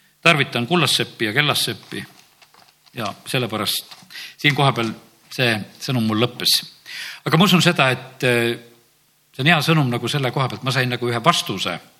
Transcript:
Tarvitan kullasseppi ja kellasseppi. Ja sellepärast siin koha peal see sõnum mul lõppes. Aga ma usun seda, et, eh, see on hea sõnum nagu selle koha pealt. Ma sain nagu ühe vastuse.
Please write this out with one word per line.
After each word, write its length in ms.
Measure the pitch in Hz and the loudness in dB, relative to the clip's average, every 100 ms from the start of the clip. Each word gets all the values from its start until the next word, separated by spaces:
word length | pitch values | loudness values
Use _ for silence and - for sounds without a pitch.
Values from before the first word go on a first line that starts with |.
| _ _ | _ _
Tarvitan 460 | 165 156 131 120 120 | 2 2 0 -2 0
kullasseppi 580 | 175 143 - 110 - 113 | 2 2 0 -2 -4 -4
ja 80 | |
kellasseppi. 720 | 117 147 117 - 107 - - - - _ _ _ _ _ _ _ | 0 0 0 -2 -6 -10 -12 -12 -18 _ _ _ _ _ _ _
Ja 140 | - 104 - - | -8 -8 -8 -6
sellepärast 680 | 135 117 107 101 - - - - - - - | -4 -2 -4 -4 -4 -8 -20 -20 -18 -18 -2
siin 180 | 147 139 | 0 2
koha 160 | 139 117 | 2 2
peal 160 | 113 - - _ - | -4 -6 -14 _ -14
see 240 | - 123 107 95 - | -2 0 0 -4 -12
sõnum 240 | - 127 110 | -4 0 0
mul 160 | 107 | 2
lõppes. 380 | 120 - 87 - - - - - - - - | 0 0 0 0 -2 -18 -18 -14 -14 -10 0
Aga 120 | 165 | 4
ma 100 | 202 | 6
usun 140 | 180 | 6
seda, 280 | 170 165 135 | 4 4 2
et, 320 | 127 - - | 0 -6 -4
eh, 360 | 131 120 117 117 - _ _ _ _ _ _ | 0 2 0 -4 -10 _ _ _ _ _ _
see 120 | - | -2
on 60 | 135 | 2
hea 120 | 165 139 | 4 4
sõnum 240 | 160 135 | 2 2
nagu 180 | 120 117 | 0 -2
selle 240 | 147 120 | -2 -2
koha 180 | 143 127 | 0 -2
pealt. 140 | 104 | -4
Ma 80 | 127 | -4
sain 180 | 127 123 | -2 -2
nagu 180 | 120 120 | -2 -2
ühe 160 | 117 | 0
vastuse. 560 | 110 - - 98 95 87 - _ | 2 2 -2 -4 -4 -6 -12 _